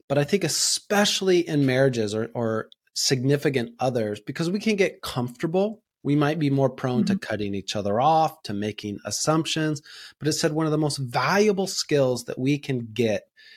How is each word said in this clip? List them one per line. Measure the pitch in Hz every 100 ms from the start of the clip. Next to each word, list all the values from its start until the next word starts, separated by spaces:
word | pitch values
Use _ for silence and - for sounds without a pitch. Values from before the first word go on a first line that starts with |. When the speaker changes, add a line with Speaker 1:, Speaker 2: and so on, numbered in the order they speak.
| -
Speaker 1:
but | 139
I |
think | 147 202
especially | 170 - - - - 202 202 - 190 180 170
in | 151 135
marriages | 127 139 120 104
or, | 110 113
or | 123 113 110 - _ _
significant | - - 131 131 143 151 131 117 -
others, | 131 123 107 104
because | - 139 170
we | 202
can | 220
get | 202 180 -
comfortable. | - 135 123 - 165 185 208 214 _ _
We | 139 147
might | 147 165
be | 143
more | 135 135
prone | - 131 123
to | 101
Speaker 2:
Mm-hmm. | 98
Speaker 1:
cutting | - 107 101
each | 98 - 107
other | 101 107
off, | 143 160 156 -
to | -
making | 101 104 107 104 101
assumptions. | 104 - - 156 156 160 156 147 - - - -
But | 147
it |
said | 156 165
one | 156
of | 160
the | 151
most | 151 139
valuable | 123 127 135 196 214 196 190
skills | - - 147 131 120
that | - -
we | 131 143
can | - 127 113
get | 110 113 101 - _ -